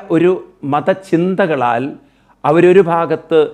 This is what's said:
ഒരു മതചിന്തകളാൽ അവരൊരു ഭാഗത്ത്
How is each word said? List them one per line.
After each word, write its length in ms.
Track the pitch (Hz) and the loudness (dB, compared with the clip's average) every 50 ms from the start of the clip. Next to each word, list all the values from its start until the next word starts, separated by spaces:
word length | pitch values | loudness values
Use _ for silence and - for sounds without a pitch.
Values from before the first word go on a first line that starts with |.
| - - | -4 -2
ഒരു 380 | 170 160 170 180 185 175 - - _ - - | 0 0 2 2 0 -2 -6 -16 _ -12 -8
മതചിന്തകളാൽ 1300 | 139 143 147 139 143 - - - - 165 165 175 185 190 175 196 160 156 135 123 120 117 120 131 147 - - _ _ _ _ _ _ _ _ - | -4 -4 -2 -2 -2 -4 -4 -4 -2 -2 0 0 0 -2 -2 -2 -2 -2 -2 -2 -2 -2 -2 -4 -6 -10 -14 _ _ _ _ _ _ _ _ -2
അവരൊരു 340 | 143 151 170 175 180 180 196 | 0 2 4 4 4 4 4
ഭാഗത്ത് 680 | 180 170 170 165 170 147 160 - - - 165 156 151 - | 4 2 0 -2 -2 -2 -4 -6 -4 -2 0 0 0 0